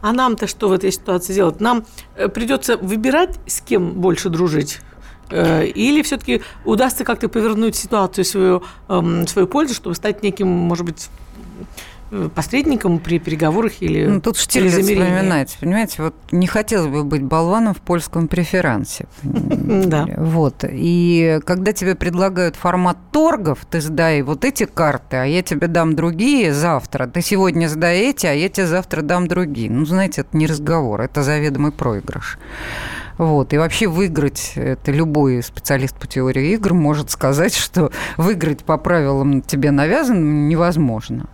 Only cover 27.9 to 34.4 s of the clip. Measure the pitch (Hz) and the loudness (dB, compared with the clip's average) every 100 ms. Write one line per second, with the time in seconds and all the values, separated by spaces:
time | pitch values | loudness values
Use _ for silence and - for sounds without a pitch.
27.9 | 175 240 277 175 147 180 - 180 175 185 | 2 2 0 0 0 0 0 0 0 -2
28.9 | 156 151 180 175 180 175 127 113 117 151 | -4 0 0 2 0 0 -2 -2 0 2
29.9 | 185 190 190 135 156 156 151 147 165 131 | 2 0 -2 -2 0 0 0 0 0 0
30.9 | 104 117 147 139 151 147 135 147 - 143 | -2 -2 -2 0 0 0 0 -2 -2 -2
31.9 | 104 - - - - - - - - - | -2 -4 -10 -10 -12 -14 -14 -12 -10 -10
32.9 | - - - 165 147 127 147 160 - 220 | -12 -14 -2 2 2 2 2 0 0 0
33.9 | 160 196 160 139 - | 0 0 2 -2 -2